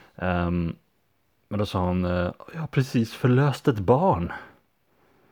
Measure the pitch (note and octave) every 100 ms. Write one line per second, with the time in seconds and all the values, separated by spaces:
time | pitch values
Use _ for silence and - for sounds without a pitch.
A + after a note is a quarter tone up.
0 | - - F2+ F2 F2 F2 E2+ - _ _
1 | _ _ _ _ _ G#2 G#2 F#2+ F2+ F2+
2 | F2+ F2+ F2+ - - E3 D#3 - C3 B2
3 | A2+ - B2+ B2 C#3+ B2+ - G#2+ F2+ C3
4 | F#3+ F2+ F2 - - _ _ _ _ _
5 | _ _ _